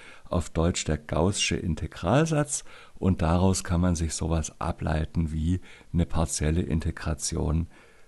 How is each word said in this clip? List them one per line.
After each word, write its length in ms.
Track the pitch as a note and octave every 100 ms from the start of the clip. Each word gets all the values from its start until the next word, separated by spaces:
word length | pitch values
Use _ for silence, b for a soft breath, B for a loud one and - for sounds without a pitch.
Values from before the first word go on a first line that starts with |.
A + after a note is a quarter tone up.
| B B
auf 260 | B - E2
Deutsch 340 | - E2 -
der 140 | - D2+
gaußsche 580 | - D2+ E2+ G2+ - E2
Integralsatz. 1080 | - D#2 D#2+ - E2+ B2 D#3+ D#3 D3 - - B B -
Und 260 | F#3+ F#3+
daraus 400 | E2+ F2 F#2+ F#2
kann 180 | - E2+
man 140 | F2+
sich 200 | E2+ E2
sowas 460 | - E2 E2 D#2+ -
ableiten 720 | D#2+ - - D#2 D#2+ - D#2+
wie 280 | D#2 D#2 F#2 B B B
eine 140 | E2+ E2+
partielle 560 | D#2+ E2 - D#2 D#2+
Integration 1040 | - D#2+ E2 D#2 - D#2+ - D#2+ D2+ D#2 E2+ B B B